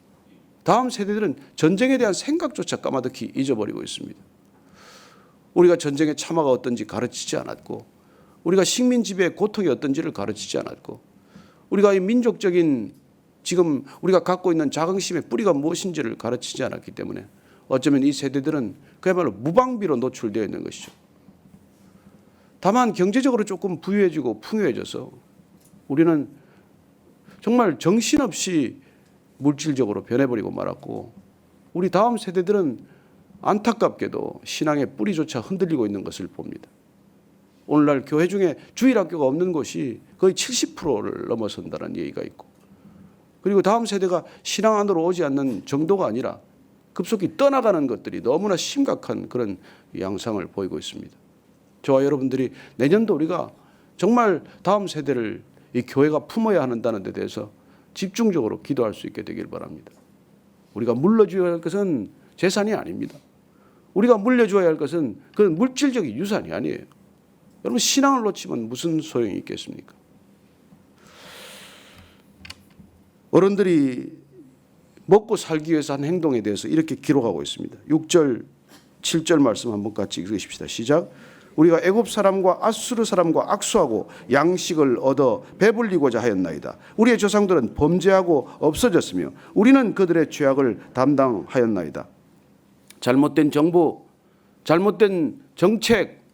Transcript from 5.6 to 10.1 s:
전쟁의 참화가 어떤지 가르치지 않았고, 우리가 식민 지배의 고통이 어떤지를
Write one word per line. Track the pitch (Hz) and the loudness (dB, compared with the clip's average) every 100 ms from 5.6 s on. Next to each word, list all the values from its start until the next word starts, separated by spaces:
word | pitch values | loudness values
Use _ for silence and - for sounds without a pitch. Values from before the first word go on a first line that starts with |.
| 175 170 | 6 6
전쟁의 | 151 139 156 139 | 0 0 0 -2
참화가 | - 165 143 | -4 0 2
어떤지 | 123 131 120 107 | 0 -2 -6 -6
가르치지 | 107 120 - - 151 | -6 -6 -6 -8 -6
않았고, | - - - - - _ _ _ _ _ | -8 -12 -12 -14 -14 _ _ _ _ _
우리가 | 165 190 | 0 2
식민 | 175 - 247 247 | 2 2 2 2
지배의 | 190 190 170 | 0 0 -2
고통이 | - 208 214 175 | 0 -4 0 -2
어떤지를 | 113 143 139 165 | 0 -2 -2 -4